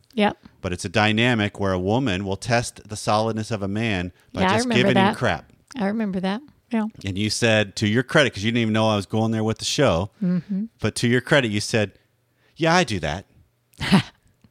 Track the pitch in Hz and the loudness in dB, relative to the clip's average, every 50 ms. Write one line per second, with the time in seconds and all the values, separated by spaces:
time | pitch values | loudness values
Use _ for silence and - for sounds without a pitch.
0 | _ _ - 233 208 208 - _ - - _ _ - - 87 - - 95 82 110 | _ _ -2 0 0 0 0 _ -14 -20 _ _ -8 -6 -6 -6 -6 -2 0 2
1 | 107 107 107 110 117 127 123 110 104 101 - - 101 95 95 90 90 98 107 127 | 2 4 4 4 2 2 2 2 0 -2 -2 -2 -2 0 0 0 0 0 0 0
2 | 139 123 90 95 101 95 98 - - 113 117 120 117 - - - - 104 107 - | 0 0 -2 -2 -2 -4 -6 -6 -2 0 0 0 0 -2 -10 -16 -16 -14 -12 -8
3 | - 120 107 107 110 113 110 110 107 - 117 98 101 98 98 107 117 113 101 90 | -2 0 0 2 2 0 -2 -4 -4 -4 -6 -4 -4 -4 -4 -2 -2 0 0 -2
4 | 90 92 - _ _ _ - - 190 185 202 226 247 254 226 220 - - - 196 | -2 -4 -8 _ _ _ -4 -2 0 2 2 0 0 0 2 2 2 4 4 4
5 | 190 202 220 - 131 107 85 71 - _ _ _ _ - - 262 196 196 208 233 | 4 2 2 0 0 -2 -2 -2 -6 _ _ _ _ -14 -8 -4 -4 -4 -2 -4
6 | 220 202 185 190 180 190 196 240 302 285 - _ _ - 240 220 214 220 - - | -4 -4 -4 -4 -4 -4 -6 -6 -10 -16 -20 _ _ -6 -4 -4 -4 -4 -6 -8
7 | - - 92 95 107 107 - - 120 113 110 107 104 98 - - 110 104 107 123 | -8 -6 -4 -2 -2 -2 0 0 2 4 4 4 2 0 -2 -2 0 2 2 2
8 | 131 - - 165 143 113 - 98 98 113 117 123 113 110 107 110 110 110 107 101 | 0 2 2 2 2 2 0 -2 -2 0 0 0 0 2 2 2 2 2 2 0
9 | 95 - - 110 110 113 113 110 110 110 110 - - - - - 143 117 87 82 | -2 -2 -2 -2 0 0 0 -2 0 -2 -2 -4 -4 -4 0 2 2 2 2 2
10 | 98 - _ - 208 175 180 180 - - 202 190 220 226 _ - - 107 - - | 0 -4 _ -4 -2 -2 -2 -2 -4 -4 -6 -6 -6 -8 _ -4 -4 -4 -2 0
11 | - 120 120 127 - - 165 143 127 110 101 104 - - - 113 104 98 - _ | 0 2 2 2 2 2 2 2 2 2 0 -2 -2 0 0 0 0 -2 -4 _
12 | _ _ _ _ _ _ _ _ _ _ _ - 165 160 165 185 175 - 110 90 | _ _ _ _ _ _ _ _ _ _ _ -2 0 2 4 2 2 0 -2 -4
13 | - 76 73 95 - _ _ _ _ _ _ _ _ _ _ - - - 196 170 | -2 -4 -4 -6 -8 _ _ _ _ _ _ _ _ _ _ -8 -2 2 2 2
14 | - - - _ _ _ _ _ _ _ | 2 0 -8 _ _ _ _ _ _ _